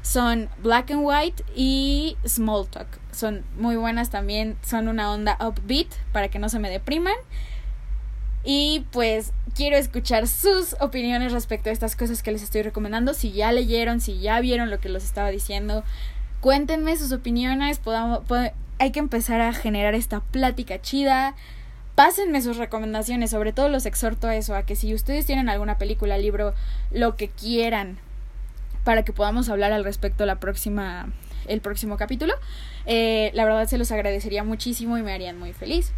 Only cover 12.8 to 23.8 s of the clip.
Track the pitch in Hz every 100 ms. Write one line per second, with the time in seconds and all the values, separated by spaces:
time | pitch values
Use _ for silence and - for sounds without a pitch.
12.8 | 208 220 247 302 220 196 214 240 240 233
13.8 | 233 233 220 190 208 233 254 240 233 202
14.8 | 190 190 - - 202 196 - 202 208 220
15.8 | - - - - - - 262 285 285 320
16.8 | 311 330 285 254 247 233 254 269 285 294
17.8 | 233 226 233 233 - 240 240 - - -
18.8 | 269 294 294 233 226 233 233 233 226 208
19.8 | 208 220 226 208 - 262 262 254 240 190
20.8 | - 269 277 262 269 277 - - - -
21.8 | - - 302 370 392 285 240 233 233 220
22.8 | 220 214 220 240 226 220 214 233 285 269